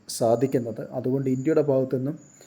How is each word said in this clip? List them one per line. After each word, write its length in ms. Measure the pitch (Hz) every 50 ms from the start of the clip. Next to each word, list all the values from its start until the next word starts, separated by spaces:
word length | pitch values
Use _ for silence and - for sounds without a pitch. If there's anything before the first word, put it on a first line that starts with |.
| _ - - -
സാധിക്കുന്നത്. 640 | 127 110 120 120 139 131 - 127 117 117 107 - - - 143 131
അതുകൊണ്ട് 300 | 120 127 131 139 135 131 131
ഇന്ത്യയുടെ 300 | 131 131 156 156 156 147 143
ഭാഗത്തു 260 | 135 131 131 131 139 127
നിന്നും 180 | 127 143 170 - - - _ - -